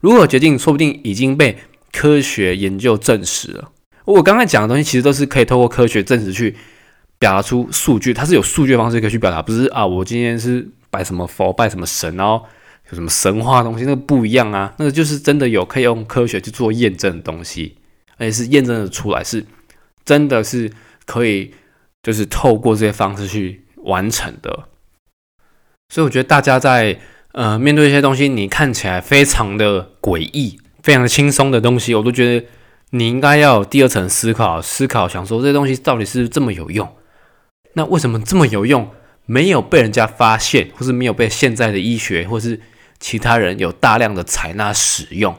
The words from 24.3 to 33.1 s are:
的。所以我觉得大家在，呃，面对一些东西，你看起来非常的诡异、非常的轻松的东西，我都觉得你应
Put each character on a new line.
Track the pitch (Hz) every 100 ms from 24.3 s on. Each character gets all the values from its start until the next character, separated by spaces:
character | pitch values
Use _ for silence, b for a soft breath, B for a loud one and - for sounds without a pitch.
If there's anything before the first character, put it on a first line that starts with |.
| -
的。 | - - - _ _ _ _ _ _ _ _ _ _ _ _
所 | -
以 |
我 | 151
觉 | 127
得 |
大 | - 147
家 | 139 131
在， | 135 123 110 90 b b b
呃， | - 113 110
面 | 139
对 | 147 147
一 |
些 | 143
东 | 139
西， | 131 139
你 | 123 98
看 | - 143
起 | 113 98
来 | 90
非 | - 139
常 | 139 - 107 104
的 | 104 98 - _
诡 | - 85
异、 | 80 147 123 - _ _
非 | -
常 | 135
的 | 123
轻 | - 143
松 | 135 135
的 | 123
东 | 117 123
西， | 117
我 | 113
都 | 113
觉 | 123 120 120
得 | 117 b b b b
你 | 123
应 | 113